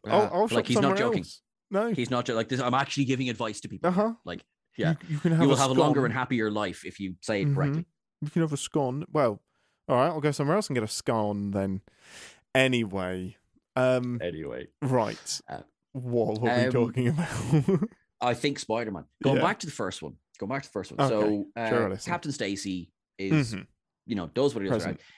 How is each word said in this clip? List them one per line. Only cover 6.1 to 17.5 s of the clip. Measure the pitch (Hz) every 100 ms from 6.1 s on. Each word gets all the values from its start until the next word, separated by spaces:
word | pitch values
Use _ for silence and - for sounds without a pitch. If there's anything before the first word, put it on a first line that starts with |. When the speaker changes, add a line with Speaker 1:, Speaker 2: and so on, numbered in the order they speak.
Speaker 2:
happier | 131 127 123 110
life | 104 101 87 90
if | -
you | 95 87
say | - 107
it |
Speaker 1:
Mm-hmm. | 160
Speaker 2:
correctly. | 139 147 151 175 _ _ -
Speaker 1:
You | 151
can | 175
have | 160
a | 143
scone. | - 156 131 131 -
Well, | 156 127 104 _ _ _ _ -
all | 127
right, | 147
I'll | 156
go | 147
somewhere | 139 143 185
else | 208
and |
get | 127
a | 107
scone | - - 117 104 101 101
then. | 98 98 98 - _ - - - - _
Anyway. | 131 131 123 110 95 92 92 92 - _ _ _ -
Um, | 127 127 123 120
Speaker 2:
Anyway. | 87 80 71 60 - -
Speaker 1:
right. | 131 127 107 - - - -
Speaker 2:
Uh, | - - _ _
Speaker 1:
What | 135 123 120 107 110
were | 117
we | 123
Speaker 2:
um, | 127
Speaker 1:
talking | 123 117 120 123
about? | 156 170 117 107